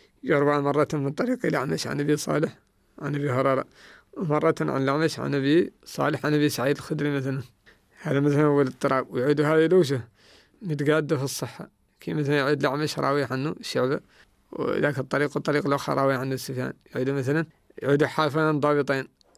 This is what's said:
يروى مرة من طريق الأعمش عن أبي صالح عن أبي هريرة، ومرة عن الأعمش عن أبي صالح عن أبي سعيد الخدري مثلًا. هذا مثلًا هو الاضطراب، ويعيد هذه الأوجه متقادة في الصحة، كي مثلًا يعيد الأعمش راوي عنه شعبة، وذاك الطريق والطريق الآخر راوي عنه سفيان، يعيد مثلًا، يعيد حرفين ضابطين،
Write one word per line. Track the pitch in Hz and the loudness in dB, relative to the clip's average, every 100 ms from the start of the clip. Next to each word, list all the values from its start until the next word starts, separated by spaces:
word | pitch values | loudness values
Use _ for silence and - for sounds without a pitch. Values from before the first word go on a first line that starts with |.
| _ _ | _ _
يروى | - 147 143 147 | 0 2 2 2
مرة | 143 143 147 | 0 0 0
من | 151 139 | 0 -4
طريق | 147 247 254 - | -2 -2 -2 -2
الأعمش | 160 135 160 - | -2 -2 -4 -4
عن | 143 | -4
أبي | 147 147 | 0 0
صالح | - 151 160 - _ _ _ - | 0 -2 -2 -6 _ _ _ -10
عن | 143 | -6
أبي | 143 143 | -4 -2
هريرة، | 127 135 131 - - - - _ - | 0 2 0 -2 -12 -20 -20 _ -8
ومرة | 175 147 160 156 | 0 2 2 2
عن | 156 135 | 0 0
الأعمش | 135 139 160 - | 0 2 0 -2
عن | 143 | -4
أبي | 139 135 160 196 - | 0 4 4 2 -4
صالح | - - 135 156 147 | -14 -2 -2 0 0
عن | |
أبي | 151 147 | 2 2
سعيد | - 135 147 | 0 -2 -2
الخدري | - 151 147 139 | -4 -4 -2 -2
مثلًا. | 131 135 - _ _ _ _ - | -4 -6 -8 _ _ _ _ -12
هذا | 165 139 | -2 2
مثلًا | 143 143 | 2 4
هو | 151 143 | 4 4
الاضطراب، | 131 - 139 131 123 | 2 0 -2 0 -2
ويعيد | 127 127 147 | -2 0 2
هذه | 147 160 160 | 4 4 6
الأوجه | 185 143 135 - _ _ - _ - | 6 4 0 -6 _ _ -20 _ -12
متقادة | 196 147 147 156 151 151 | -8 -2 2 2 2 -2
في | |
الصحة، | 135 - 120 - - _ _ _ | -2 -6 -8 -10 -18 _ _ _
كي | - | -6
مثلًا | 156 139 147 | -2 0 2
يعيد | 135 147 | 2 2
الأعمش | 143 139 151 - | 0 -2 -4 -2
راوي | 139 143 | 0 0
عنه | 131 131 143 - | -2 -4 -4 -6
شعبة، | - 131 127 147 - _ _ _ - | -6 -2 0 -2 -8 _ _ _ -16
وذاك | - - - 147 135 | -6 -4 0 0 -2
الطريق | 135 139 143 | -4 -2 -2
والطريق | 147 143 147 143 | -4 -2 -2 0
الآخر | 139 - | -2 -2
راوي | 139 135 | 0 2
عنه | 135 135 131 | 0 -2 -6
سفيان، | - 127 127 - _ | -6 -8 -8 -10 _
يعيد | - 131 | -6 -2
مثلًا، | 139 127 151 160 _ _ - | -2 -2 -2 -2 _ _ -6
يعيد | 131 143 | 0 2
حرفين | 143 - 151 147 156 151 | 2 0 0 2 0 2
ضابطين، | 147 147 135 135 127 _ _ | 2 2 0 -2 -4 _ _